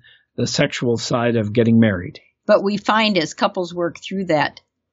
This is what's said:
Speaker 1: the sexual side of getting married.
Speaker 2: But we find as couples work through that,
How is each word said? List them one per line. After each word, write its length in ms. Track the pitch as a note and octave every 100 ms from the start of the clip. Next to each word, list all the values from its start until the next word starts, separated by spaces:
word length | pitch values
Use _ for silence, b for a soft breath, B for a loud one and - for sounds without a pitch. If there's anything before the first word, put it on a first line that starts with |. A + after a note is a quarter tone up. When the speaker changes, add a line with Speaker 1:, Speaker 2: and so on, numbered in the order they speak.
| b b b -
Speaker 1:
the 100 | A#2
sexual 520 | - C#3+ - B2+ A2+
side 380 | - B2+ A#2+ A#2
of 160 | G#2
getting 280 | A2 A#2 A2+
married. 400 | A2 F#2 F2+ - _ _ -
Speaker 2:
But 180 | G3+
we 140 | G3 D#4
find 400 | - A3 G#3+ F3+
as 160 | D#3
couples 400 | - G3+ F#3+ F3
work 240 | F3 E3+ -
through 260 | - G3 F3+
that, 360 | D3+ - - _ _ _